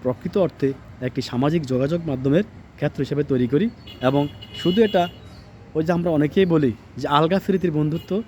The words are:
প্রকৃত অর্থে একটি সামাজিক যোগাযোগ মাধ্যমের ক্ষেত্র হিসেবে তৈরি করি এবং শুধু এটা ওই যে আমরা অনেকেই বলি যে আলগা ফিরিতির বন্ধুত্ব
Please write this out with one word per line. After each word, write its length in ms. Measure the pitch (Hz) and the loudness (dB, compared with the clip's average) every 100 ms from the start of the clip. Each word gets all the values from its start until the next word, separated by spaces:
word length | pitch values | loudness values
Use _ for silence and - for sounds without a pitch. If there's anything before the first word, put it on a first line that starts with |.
প্রকৃত 360 | 127 123 185 202 | -4 -4 -4 0
অর্থে 340 | 170 - 135 139 - - | -2 0 -4 -4 -14 -8
একটি 220 | 127 127 | -8 -6
সামাজিক 440 | 123 123 139 170 139 | -6 -2 0 0 -2
যোগাযোগ 340 | 127 139 170 165 | -2 0 -2 -4
মাধ্যমের 380 | 131 131 151 208 - - - | -4 2 2 0 -8 -20 -6
ক্ষেত্র 220 | 151 - | -6 -4
হিসেবে 240 | 139 143 | -4 -2
তৈরি 220 | 147 135 123 | 0 0 2
করি 240 | 143 220 - - - | 2 0 -4 -20 -4
এবং 280 | 127 139 147 - - - | 0 2 -2 -6 -18 -4
শুধু 260 | 170 185 | 0 2
এটা 260 | 220 190 175 - - - - - - | 4 4 0 -4 -20 -20 -20 -20 -8
ওই 100 | 156 | -4
যে 80 | 160 | 0
আমরা 180 | 175 175 | 0 2
অনেকেই 360 | 156 147 196 190 | 2 2 2 4
বলি 260 | 165 139 107 - - | 4 2 -2 -10 -10
যে 120 | 139 | 0
আলগা 300 | 147 165 190 | 2 2 0
ফিরিতির 340 | - 190 180 | 0 0 0
বন্ধুত্ব 500 | 151 151 165 - 185 | 0 -2 -2 -4 -6